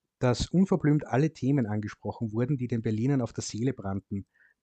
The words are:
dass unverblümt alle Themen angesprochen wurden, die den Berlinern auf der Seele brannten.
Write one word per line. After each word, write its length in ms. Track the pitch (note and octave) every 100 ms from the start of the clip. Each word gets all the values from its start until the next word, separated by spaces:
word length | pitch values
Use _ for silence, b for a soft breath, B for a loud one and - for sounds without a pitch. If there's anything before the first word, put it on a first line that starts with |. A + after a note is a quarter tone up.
| _ -
dass 280 | B2+ A#2 -
unverblümt 600 | E3+ F#3+ F#3 D3 D3+ -
alle 260 | B2 D#3
Themen 340 | - B2+ C#3+ G#2
angesprochen 680 | G#2+ G#2 - G#2 - A2+
wurden, 240 | A2 B2 C#3
die 120 | A#2+
den 120 | A#2
Berlinern 400 | A2+ G#2+ B2+ C#3
auf 120 | A#2
der 100 | -
Seele 300 | - G#2 C3
brannten. 520 | - G2 G2 - G2+ - b b b